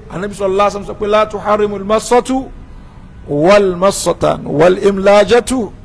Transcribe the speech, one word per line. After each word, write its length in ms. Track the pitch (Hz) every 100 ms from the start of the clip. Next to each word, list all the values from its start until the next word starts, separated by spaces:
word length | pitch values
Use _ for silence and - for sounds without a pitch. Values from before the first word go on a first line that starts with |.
| -
Ànábì 220 | 160 202
sallallahu 340 | 202 196 190 202
alaihi 80 | 202
wasallam 100 | 208
sọ 80 | 208
pé 60 | 208
la 200 | 214 214
tuharrimul 580 | 208 202 208 208 202
massatu 640 | 196 220 - 247 240 262 254 - - - - - - - -
wal 480 | 147 165 208 196 175
massatan 640 | 196 190 - - 151 156 147
wal 300 | 143 175 190
imlajatu 960 | 202 196 196 202 196 240 233 262 196 -